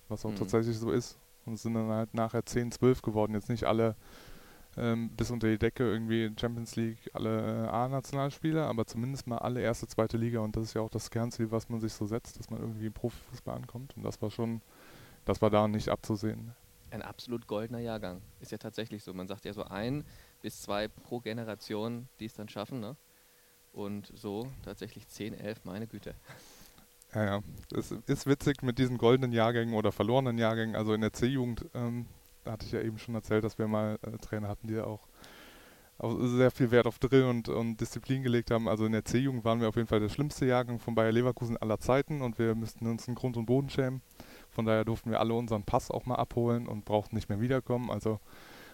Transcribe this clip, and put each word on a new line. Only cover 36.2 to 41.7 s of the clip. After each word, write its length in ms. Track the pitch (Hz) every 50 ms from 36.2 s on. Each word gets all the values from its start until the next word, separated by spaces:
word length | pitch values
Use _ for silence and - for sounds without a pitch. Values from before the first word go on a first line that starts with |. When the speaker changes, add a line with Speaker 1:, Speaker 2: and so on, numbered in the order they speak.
Speaker 1:
sehr 320 | 120 123 120 123 127 127 -
viel 180 | - 135 117
Wert 160 | 120 120 113
auf 140 | 117 110 -
Drill 240 | - 123 135 135 131
und, 240 | 127 120 120 110 -
und 320 | 67 107 117 117 113 110
Disziplin 420 | 117 - - 120 - - 135 131 135
gelegt 300 | 131 120 120 113 - 120
haben. 160 | 113 113 90
Also 160 | 107 107 110
in 60 | 110 110
der 120 | 110 104
C-Jugend 400 | - - 120 135 139 131 123 107
waren 160 | 113 113 117
wir 80 | 117 110
auf 80 | 110
jeden 120 | 117 117 -
Fall 120 | 113 107
der 80 | 107 104
schlimmste 380 | 110 - 143 147 - - 139
Jahrgang 320 | 127 123 123 127 117 120 113
von 160 | - - 117
Bayer 160 | 113 113 113 113
Leverkusen 440 | 117 123 127 120 - 123 113 117
aller 220 | - - 110